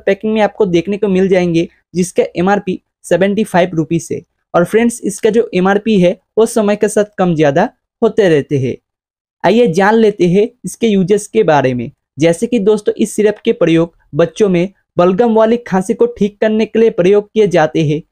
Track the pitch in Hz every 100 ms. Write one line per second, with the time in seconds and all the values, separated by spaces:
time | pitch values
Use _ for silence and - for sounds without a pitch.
0 | 202 190 214 220 202 - 202 170 170 202
1 | 208 185 190 185 175 165 170 - _ 170
2 | 180 - 151 - 180 202 - - - _
3 | - 170 196 202 214 180 185 165 156 165
4 | - - - _ _ 170 175 214 233 226
5 | - - 226 220 - - 185 202 226 208
6 | 175 180 _ - 233 233 208 208 208 208
7 | 208 - 180 156 151 143 233 - _ _
8 | 220 208 190 151 131 143 127 - _ _
9 | _ _ _ _ 170 220 240 165 196 226
10 | 220 208 175 190 233 - 180 - 226 196
11 | 180 208 - 220 208 147 131 123 120 -
12 | _ - 165 170 233 240 196 214 - -
13 | 208 - 208 208 - 226 170 165 170 -
14 | _ 143 165 - 208 175 190 - _ -
15 | 180 185 240 220 220 240 - 185 185 220
16 | 233 - 202 - 220 220 214 220 226 220
17 | 185 208 202 220 202 170 156 160 151 151
18 | -